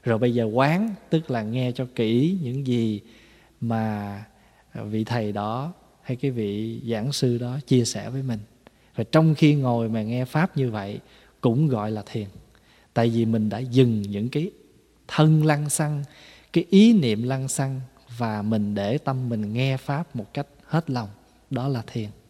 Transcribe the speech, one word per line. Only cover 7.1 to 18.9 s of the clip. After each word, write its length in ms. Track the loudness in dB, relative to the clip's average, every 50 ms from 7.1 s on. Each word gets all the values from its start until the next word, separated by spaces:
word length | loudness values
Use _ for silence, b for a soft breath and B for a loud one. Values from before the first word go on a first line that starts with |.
sư 260 | -2 0 0 0 0
đó 220 | 0 -4 -6 -8 -8 0
chia 180 | 2 2 2 2
sẻ 240 | 2 -4 -6 -8 -8
với 140 | -8 -6 -6
mình. 160 | -6 -6 -6 -8 _ _ _ _ b b b b b b
Rồi 100 | -6 -6
trong 300 | 2 4 4 4 4 4
khi 200 | 4 4 4 4
ngồi 340 | 4 2 0 0 0 0 -2
mà 120 | -2 -2
nghe 240 | -4 -2 -4 -4 -4
pháp 320 | -2 0 -2 -2 0 0
như 140 | -2 -2 -2
vậy 280 | -2 -6 -6 -8 -10 -12 b b b b b b b _
cũng 260 | 0 0 2 2 2
gọi 240 | 2 0 0 -2 -4
là 120 | -4 -6 -8
thiền. 220 | -8 -8 -8 -8 -8 -14 -20 -20 _ b b b b b b b b b
Tại 160 | 2 2 2
vì 160 | 2 2 2
mình 240 | 2 2 0 0 -2
đã 80 | -2 -4
dừng 420 | -8 2 4 6 6 6 4 0
những 280 | -2 -4 -4 -4 -4 -4
cái 220 | -4 -4 -4 -4 -8 -14 -20 _ _ _ _ _ _ _ _
thân 380 | -4 4 6 6 8 8 6 6
lăng 240 | 4 2 2 0 -4
xăng, 340 | -2 -2 -2 -2 -2 -6 -6 B B B B B B B B B -2
cái 120 | -2 0 6
ý 240 | 8 8 10 10 8
niệm 300 | 6 4 2 2 0 0
lăng 240 | -2 -2 -2 -4
xăng 340 | -4 -2 -2 -2 -2 -2 -6 -10 -12 _ -20 _ -20 -8
và 240 | -6 -4 -4 -2 -2
mình 340 | 0 0 0 0 0 0 -2
để 220 | -2 -2 0